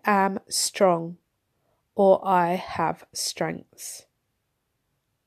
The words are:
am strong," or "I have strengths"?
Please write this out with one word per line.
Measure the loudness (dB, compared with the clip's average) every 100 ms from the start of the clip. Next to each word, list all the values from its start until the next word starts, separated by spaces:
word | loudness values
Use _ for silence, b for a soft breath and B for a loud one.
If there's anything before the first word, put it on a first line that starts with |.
| 0
am | 0 0 -4 -8
strong," | -6 -6 2 2 2 -4 -14 _ _ _ _ _ _ _ 2
or | 4 4
"I | 4 2 2
have | -2 -6 -4 -4 -6 -12
strengths"? | -10 -10 -6 -6 -8 -14 -20 -18 -18 -20 _ _ _ _ _ _ _ _ _ _ _